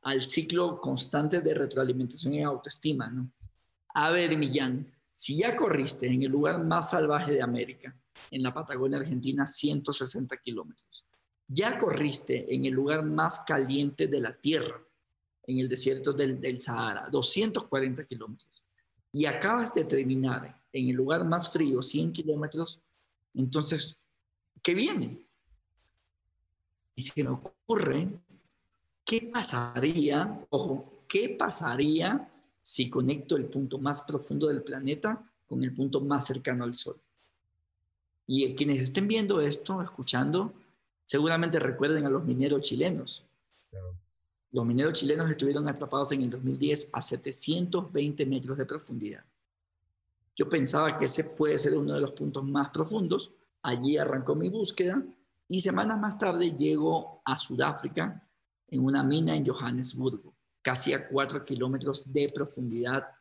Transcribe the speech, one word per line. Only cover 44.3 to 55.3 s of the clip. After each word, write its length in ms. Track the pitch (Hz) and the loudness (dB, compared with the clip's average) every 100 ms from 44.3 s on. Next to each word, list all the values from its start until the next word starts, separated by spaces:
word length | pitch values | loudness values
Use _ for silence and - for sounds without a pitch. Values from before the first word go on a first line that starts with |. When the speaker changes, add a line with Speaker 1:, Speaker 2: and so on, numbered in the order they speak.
| _ _ | _ _
Speaker 1:
Los 140 | 127 117 | -2 2
mineros 260 | 120 151 | 2 2
chilenos 380 | 160 139 151 160 | 2 2 2 2
estuvieron 360 | 151 139 143 147 | 0 0 2 0
atrapados 460 | 139 139 139 143 | -4 -2 -2 0
en 80 | 139 | 0
el 100 | 127 | 0
dos 120 | 120 | -2
mil 160 | 131 131 | -4 0
diez 320 | 143 147 - | 0 0 -2
a 80 | - | -2
setecientos 880 | - 127 - 135 - 165 175 180 185 | -2 -4 -6 -4 0 0 0 -2 -2
veinte 360 | 151 147 147 135 | -2 -2 0 0
metros 320 | 135 127 135 | 0 -2 -6
de 80 | 131 | -4
profundidad. 580 | 151 - 120 104 - _ _ _ _ _ _ _ _ _ _ _ - | -6 -8 -8 -8 -10 _ _ _ _ _ _ _ _ _ _ _ -2
Yo 100 | 147 | 2
pensaba 520 | 160 131 151 156 151 | 2 4 4 2 2
que 80 | 143 | 0
ese 180 | - | 2
puede 340 | 156 - 151 151 | -2 0 2 4
ser 160 | 147 | 4
uno 200 | 151 147 | 2 2
de 60 | 143 | 0
los 80 | 139 | -2
puntos 320 | - 147 143 | -2 -6 -4
más 240 | 135 139 143 | -2 -2 -2
profundos. 640 | - 160 214 175 165 - _ _ _ | -2 -2 0 0 0 -4 _ _ _
Allí 340 | - 123 131 147 | -4 0 2 2
arrancó 380 | 143 135 131 | 2 0 0
mi 160 | 151 175 | 0 0
búsqueda 520 | 214 196 - 180 220 - - _ | 0 -2 0 0 0 -4 -12 _